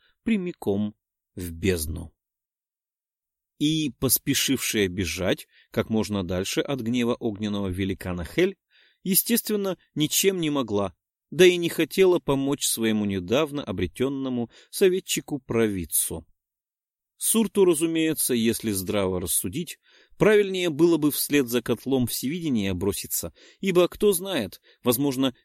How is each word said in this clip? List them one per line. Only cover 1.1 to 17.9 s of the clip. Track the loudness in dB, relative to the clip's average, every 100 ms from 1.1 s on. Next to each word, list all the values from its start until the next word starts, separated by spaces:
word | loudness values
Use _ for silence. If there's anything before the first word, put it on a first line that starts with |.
| _ _
в | -12 -10
бездну. | -4 0 0 -2 -6 -10 _ _ _ _ _ _ _ _ _ _ _ _ _ _ _
И | 0 0 -2 -2
поспешившая | -2 0 0 -2 0 0 0 0 0
бежать | 0 -4 -2 -2 -2 -6 _ _
как | -4 -2
можно | -2 0 -2
дальше | -2 -2 -2 -4
от | -4 -4
гнева | -2 -2 0
огненного | -2 -4 -4 -4 -4 -4
великана | -2 -4 -4 -6 -6
Хель, | -4 0 0 -2 _ _ _ _
естественно, | -2 -2 0 -2 -2 -2 -2 -6 _
ничем | -2 0 2 2 2
не | 0
могла, | -2 -2 -2 -2 -6 _ _ _
да | 6 6
и | 6
не | 0
хотела | 0 -2 4 4 4
помочь | 2 0 0 -2 -2
своему | 0 0 2
недавно | 0 -2 0 0 0 -4
обретенному | -6 -4 -4 -2 -2 -2 -4 -4 -4 -10 _
советчику-провидцу. | 2 2 2 -2 -6 -4 -8 -4 0 0 0 -4 -4 -4 -6 -12 _ _ _ _ _ _ _ _ _
Сурту, | -2 0 2 4
разумеется, | 4 4 2